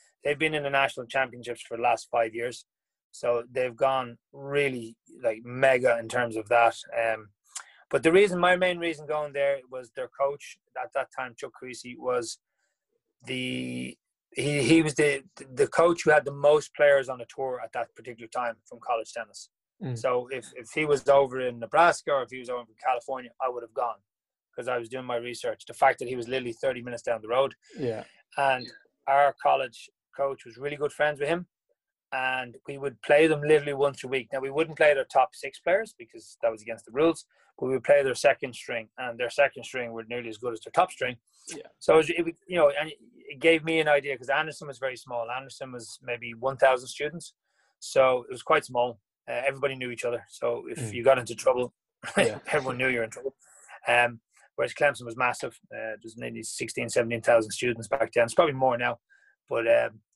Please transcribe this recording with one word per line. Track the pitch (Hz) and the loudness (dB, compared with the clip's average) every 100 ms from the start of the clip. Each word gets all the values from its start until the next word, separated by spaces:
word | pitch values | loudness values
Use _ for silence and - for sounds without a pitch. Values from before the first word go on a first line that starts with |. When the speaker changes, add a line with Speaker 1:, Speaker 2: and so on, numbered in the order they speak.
| _ _ | _ _
Speaker 1:
They've | 143 147 | -4 0
been | 156 | 0
in | 156 | -2
the | 139 | 0
national | 139 139 - 120 | 2 0 -2 -4
championships | 139 127 120 120 117 | -2 -2 -6 -10 -10
for | - 117 | -10 -2
the | |
last | 120 113 - | 0 0 0
five | 123 113 | -2 0
years. | 113 120 117 - _ _ _ _ | -2 -8 -8 -18 _ _ _ _
So | - 120 120 120 | -6 -2 -2 -2
they've | 127 127 | -4 -4
gone | 113 135 135 123 120 _ | 0 2 2 -4 -12 _
really, | 139 139 143 139 127 113 - _ - | -16 -4 -2 0 -2 -10 -16 _ -6
like, | 120 110 | -4 -4
mega | 117 127 135 127 123 117 | -6 2 4 6 4 2
in | 113 | 0
terms | 120 120 110 | -2 -2 -4
of | 107 | 2
that. | 117 117 - - | 6 6 2 -4
Um, | 120 113 110 107 _ _ - - _ - | -2 0 -2 -8 _ _ -18 -18 _ -4
but | 143 | 0
the | 165 | 4
reason, | 180 202 180 | 6 6 4
my | 180 180 | 2 4
main | 180 175 | 2 0
reason | 170 151 147 | -4 -6 -6
going | 151 147 | -6 -4
there | 139 139 139 127 | -2 0 -2 -6
was | 127 120 - | -14 -12 -10
their | 120 | -10
coach | - 139 143 - - _ 127 | -2 -2 -2 -12 -20 _ -12
at | 123 | -6
that | 135 - - | -6 -6 -8
time, | 127 | -10
Chuck | 117 131 | -10 -14
Creasy, | - 127 117 123 120 | -14 -14 -14 -14 -8
was | 123 123 113 - _ _ _ _ _ _ _ _ | -4 -2 -4 -10 _ _ _ _ _ _ _ _
the, | 120 127 127 127 127 123 127 - _ _ _ | -10 -6 -4 -4 -6 -6 -10 -12 _ _ _
he, | - 135 147 | -4 0 2
he | 127 165 | 6 6
was | 156 147 | 6 2
the, | 147 139 - - 135 | 2 0 -6 -20 -6
the | 131 135 | 0 2
coach | - 170 170 | 6 4 4
who | 156 | 4
had | 151 143 | 4 4
the | |
most | 143 143 151 - | 2 4 4 2
players | - 147 139 127 | 2 6 6 2
on | 123 | -8
the | 117 | -10
tour | - 135 123 | -6 -6 -6
at | 117 | -8
that | 127 117 - | -8 -8 -10
particular | 120 113 113 | -16 -16 -10
time | 127 120 113 _ | -6 -4 -6 _
from | 117 - | -12 -4
college | 117 110 | -4 -4
tennis. | 120 110 - - _ _ _ | -10 -12 -16 -20 _ _ _
Speaker 2:
Mm. | 156 120 | -8 -4
Speaker 1:
So | 127 123 123 | 0 0 -2
if, | 131 - - | -8 -12 -16
if | 117 | -10
he | 156 | -4
was | 151 143 139 | 0 2 4
over | 139 139 131 | 4 4 0
in | 127 120 | -4 -6
Nebraska | 117 151 175 151 - | -2 4 4 2 0
or | 143 | -2
if | 117 | -2
he | 127 | -10
was | 120 | -8
over | 123 | -10
in | 117 107 | -10 _
California, | 131 123 - 131 120 - | -4 -4 -4 -10 -10 -8
I | 131 | -6
would | 123 | -6
have | 117 | -8
gone | 117 120 104 _ _ _ _ _ | -6 -6 -6 _ _ _ _ _
'cause | - 120 | -10 -6
I | 123 | -4
was | 113 | -6
doing | 131 127 | -10 -6
my | 120 | -6
research. | 120 117 120 107 - | -6 -8 -8 -8 -12
The | |
fact | - 135 127 | 0 2 2
that | 123 | -4
he | 127 | -6
was | 117 | -4
literally | 131 123 | -4 -4
thirty | 113 139 123 | -4 -4 -4
minutes | 123 117 | -8 -8
down | - 113 | -6 -6
the | 107 | -2
road. | 123 135 - _ | 0 0 -4 _
Speaker 2:
Yeah. | 240 127 110 - _ _ - | -8 -6 -6 -10 _ _ -2
Speaker 1:
And | 139 127 120 - _ _ - | 0 0 -4 -18 _ _ 0
our | 139 143 - | 4 4 2
college | 147 139 131 - - _ _ | 2 2 0 -10 -20 _ _
coach | - 139 131 | -6 -4 -6
was | 123 117 | -14 -10
really | 143 143 | -8 -4
good | 147 | -4
friends | - 151 143 | 0 0 0
with | 143 | -2
him. | 170 175 _ _ _ _ _ _ | -4 -6 _ _ _ _ _ _
And | 131 131 131 123 117 - | -4 -4 -4 -6 -12 -14
we | 139 | -8
would | 139 120 | -8 -4
play | - 147 160 | 4 6 6
them | 151 | 4
literally | 147 151 147 | 4 4 4
once | 139 143 135 | 0 0 -2
a | 127 | -6
week. | 131 117 | -6 -4
Now, | 135 | -6
we | 135 | -4
wouldn't | 139 160 156 | -2 -2 4
play | - | 4
their | 139 127 | 4 2
top | 135 - | 2 2
six | - 139 - | 0 -14 -6
players | - 196 220 - | 0 0 0 -12
because | 113 117 - - | -20 -20 -20 -4
that | 117 | -4
was | 110 | -4
against | 107 113 | -8 -14
the | - | -6
rules, | 117 165 160 - _ _ - | 0 2 0 -6 _ _ -8
but | 127 | -4
we | |
would | 131 | -2
play | 120 143 | 4 4
their | 135 | 4
second | 120 143 131 131 | 2 2 2 -2
string, | 120 - 120 107 - | -10 -10 -10 -10 -10
and | 127 117 | -10 -6
their | 120 | -2
second | - 139 135 | 2 0 0
string | 117 127 120 | -10 -8 -8
were | 113 | -8
nearly | 113 120 117 | -10 -8 -8
as | 107 | -8
good | 123 | -8
as | 110 | -10
their | - | -4
top | - 185 | 0 0
string. | - 127 123 _ _ - | -2 -8 -8 _ _ -16
Speaker 2:
Yeah. | - - _ | -16 -16 _
Speaker 1:
So | - | 4
it | 160 | 4
was, | 156 | 4
it | 165 165 | 0 -4
was, | 165 - | -6 -6
you | 180 | 2
know, | 147 143 | 2 2
and | 156 147 _ _ - | -6 -10 _ _ -20
it | 139 | 0
gave | 160 165 | 2 4
me | 156 160 | 2 0
an | 151 | 4
idea | 147 139 127 | 2 2 -6
'cause | 123 | -2
Anderson | 139 156 143 147 | -2 -2 -8 -14
was | 131 | -8
very | 135 127 | -8 -8
small. | - 120 117 | -8 -6 -6
Anderson | 127 135 - 131 | -8 -10 -14 -12
was | 123 110 - | -12 -14 -14
maybe | 127 120 120 | -10 -8 -10
one | 113 131 135 | -6 -6 4
thousand | 135 127 127 | 4 4 -2
students, | - 147 165 - - _ _ _ _ | -8 -8 -8 -14 -20 _ _ _ _
so | - 135 131 127 120 | -2 2 4 2 -2
it | |
was | 123 | -6
quite | - 151 - | 0 0 0
small. | 123 110 98 _ _ - | -2 -2 -4 _ _ -8
Uh, | 120 135 | -4 -4
everybody | 135 135 | -2 -2
knew | 131 127 | -2 -8
each | 120 | -6
other. | 120 120 - | -4 -6 -8
So | - 120 120 - | -6 -4 -4 -8
if | - | -10
Speaker 2:
Mm. | 113 | -8
Speaker 1:
you | 117 | 2
got | 120 131 | 4 4
into | 117 | 2
trouble, | 117 135 123 123 - _ _ | -2 0 0 -2 -8 _ _
<laughs> | - - | -4 0
Speaker 2:
Yeah. | 123 101 - | 0 0 -2
Speaker 1:
everyone | 151 131 123 | -2 -2 -2
knew | 131 | 0
you | 123 | 0
were | |
in | 113 | -4
trouble. | 123 135 - _ _ - - - | -6 -10 -10 _ _ -20 -8 2
Um, | 120 123 117 _ _ _ - | 4 4 0 _ _ _ -4
whereas | 127 | -4
Clemson | - 147 120 120 | 2 0 0 -6
was | 113 | -2
massive. | 123 120 131 - _ | -2 -2 -6 -10 _
Uh, | 113 113 107 | -12 -10 -10
there's | 113 110 | -14 -12
nearly | 120 117 | -12 -10
sixteen, | 113 - 120 - 117 | -10 -8 -8 -6 -2
seventeen | 127 117 117 | 0 0 0
thousand | 117 117 110 | 4 4 4
students | - 123 117 113 | -2 -4 -4 -4
back | - 110 | -2 0
then. | 120 | 0
It's | 113 | 2
probably | - 170 | 4 2
more | 131 131 120 | 2 0 0
now, | 120 117 _ _ _ _ - | -2 -6 _ _ _ _ -6
but, | 117 113 | -2 4
um, | 117 117 107 _ | 4 2 -4 _